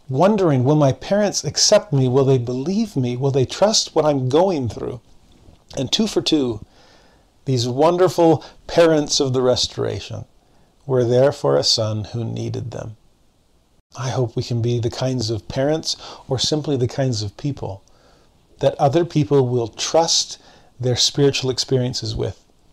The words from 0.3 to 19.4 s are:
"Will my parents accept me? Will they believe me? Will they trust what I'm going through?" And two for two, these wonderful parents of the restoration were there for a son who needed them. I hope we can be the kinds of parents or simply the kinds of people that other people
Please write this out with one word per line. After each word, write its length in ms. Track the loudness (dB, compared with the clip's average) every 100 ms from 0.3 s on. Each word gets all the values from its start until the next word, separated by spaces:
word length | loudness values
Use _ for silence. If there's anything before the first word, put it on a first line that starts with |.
| 4 2 2 4
"Will 100 | 4
my 160 | 4
parents 540 | 0 -2 0 0 -2 -6
accept 480 | 0 4 4 2
me? 160 | 0 2
Will 160 | 4 4
they 120 | 2
believe 600 | 0 -4 -2 -2 -2 -2
me? 180 | -2 -2
Will 160 | 0
they 140 | 0 0
trust 500 | 2 2 2 0 0
what 100 | 2
I'm 220 | 2 2
going 400 | 2 2 0 -4
through?" 320 | -6 -8 -10 _ -20 _ -20 -20 -20 _ -8
And 120 | -4
two 160 | -2 0
for 160 | 0
two, 380 | 0 0 0 -4 -12 _ _ _ _ _ _ _ -4
these 200 | -2 0
wonderful 800 | 2 2 4 2 4 4 4 0 -20 -4
parents 540 | 4 4 4 0 0
of 100 | 0
the 100 | 2
restoration 840 | 2 2 -2 -4 -6 -6 -10 -14 -14 _ _ _ _ _ -4
were 200 | 0 2
there 260 | 4 2
for 240 | 2 0 0
a 80 |
son 400 | 0 0 -2 -4 -6
who 200 | -6 -6
needed 460 | -6 -8 -8 -10
them. 260 | -10 -12 -14 _ _ _ _ _ _ _ _ _ -10
I 140 | -6
hope 260 | -4 -4 -4
we 80 |
can 180 | -4 -2
be 180 | -2 -2
the 100 | -4
kinds 400 | -4 -4 -2 -4
of 180 | -6 -6
parents 480 | -4 -2 -2 -4 -10 -12 -16 -6
or 120 | -4
simply 360 | -2 -2 -2 -2
the 140 | -2
kinds 320 | -2 -2 -2
of 160 | -6 -8
people 460 | -8 -6 -10 -12 _ _ _ _ _ _ _ -2
that 160 | -2 2
other 280 | 0 2 0
people 420 | 0 2 2